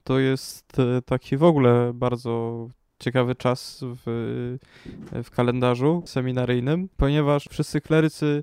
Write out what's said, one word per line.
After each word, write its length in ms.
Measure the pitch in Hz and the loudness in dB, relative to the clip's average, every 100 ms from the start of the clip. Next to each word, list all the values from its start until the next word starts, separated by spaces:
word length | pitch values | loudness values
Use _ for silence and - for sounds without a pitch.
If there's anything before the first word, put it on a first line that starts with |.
to 140 | - 135 | -2 0
jest, 600 | 135 131 - - _ - | 2 0 -6 -18 _ 0
e, 240 | 123 127 | 0 0
taki 340 | - 127 - 139 | -2 -4 -2 2
w 80 | |
ogóle 480 | 170 151 123 120 120 | 4 6 6 4 2
bardzo 760 | 120 123 120 123 117 117 117 117 - _ - | -2 -4 -2 -4 -4 -4 -8 -12 -18 _ -8
ciekawy 360 | 123 127 123 | -2 0 0
czas 500 | 127 127 - - - 127 123 - | 0 -2 -2 -6 -12 -12 -10 -6
w, 500 | 117 113 123 123 127 - - - - - - | -6 -4 -6 -6 -10 -14 -20 -20 -18 -12 -10
w 60 | 120 | -6
kalendarzu 720 | - 123 123 123 123 143 170 165 | 0 0 2 2 2 2 0 -2
seminaryjnym, 840 | 135 127 127 123 123 127 165 185 - | -4 -2 -2 0 0 0 -2 -2 0
ponieważ 520 | 139 147 143 143 - | 2 2 2 0 -2
wszyscy 300 | - 151 151 | -6 -4 -4
klerycy 640 | - 156 156 - 151 147 | 0 2 2 0 -2 -2